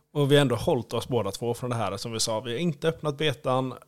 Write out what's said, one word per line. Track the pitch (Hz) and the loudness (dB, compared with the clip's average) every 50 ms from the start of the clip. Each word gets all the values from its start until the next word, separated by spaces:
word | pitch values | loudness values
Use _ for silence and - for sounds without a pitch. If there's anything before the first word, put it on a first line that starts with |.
| _ _ _ | _ _ _
och | 151 143 135 | 0 4 6
vi | 143 | 8
har | 143 | 6
ändå | 143 131 117 | 8 6 2
hållit | 110 - - 165 123 107 - 120 | 0 2 2 2 0 0 -2 -6
oss | 113 - - | -6 -4 0
båda | 139 117 101 98 | 0 0 0 0
två | 98 - 123 117 120 | -4 -4 -4 -4 -4
från | - - 123 | -4 -4 -4
det | 120 | -4
här, | 117 110 95 95 101 | -2 -2 -2 -4 -4
som | - 120 | -6 -6
vi | 113 110 | -4 -2
sa. | - - 110 110 | -2 -2 -2 -4
Vi | 107 117 | -4 -6
har | 117 123 | -6 -2
inte | 170 180 147 - - 160 | -2 -2 -2 -2 -2 -4
öppnat | 160 - - 151 147 143 | -4 -2 -4 -6 -4 0
betan. | 156 151 143 147 - 139 127 127 131 131 120 - - | -2 -2 -2 -2 -2 0 0 0 0 -2 -6 -12 -16